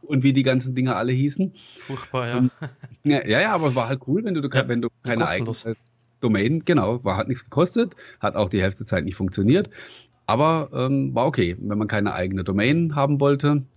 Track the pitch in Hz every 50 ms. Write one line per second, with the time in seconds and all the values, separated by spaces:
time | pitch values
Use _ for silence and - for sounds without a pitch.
0 | - - 147 131 123 139 131 135 131 131 127 127 127 131 127 127 127 131 113 95
1 | 117 120 131 127 139 147 147 196 190 190 - - - - - - - - 135 127
2 | - - - 127 123 117 120 123 127 127 - - 160 127 - _ - - - -
3 | - 147 143 135 - 104 107 135 190 220 208 175 160 143 123 131 113 117 139 131
4 | - 127 143 208 233 214 180 156 139 135 131 131 123 123 120 120 120 117 - _
5 | - 127 120 113 107 73 85 - 120 113 110 - - 113 110 - _ _ _ _
6 | _ _ _ _ - 117 107 98 101 123 160 160 - - 170 139 95 101 120 120
7 | - 98 92 107 110 - 131 - - - - 135 175 180 - 233 233 175 - -
8 | - - - - - 104 - - 104 101 - 98 92 98 95 - 104 - 101 90
9 | 73 92 90 - 98 95 - 104 98 110 147 190 202 - - - - - - -
10 | - _ _ _ _ - 117 123 151 160 165 160 143 - 131 131 127 131 139 139
11 | 135 135 127 120 127 156 - - 95 85 87 - - 104 104 104 107 104 113 104
12 | 101 101 - 87 92 92 98 95 90 95 95 101 107 127 151 170 170 160 147 143
13 | 139 143 147 135 139 143 143 139 147 147 147 147 131 - _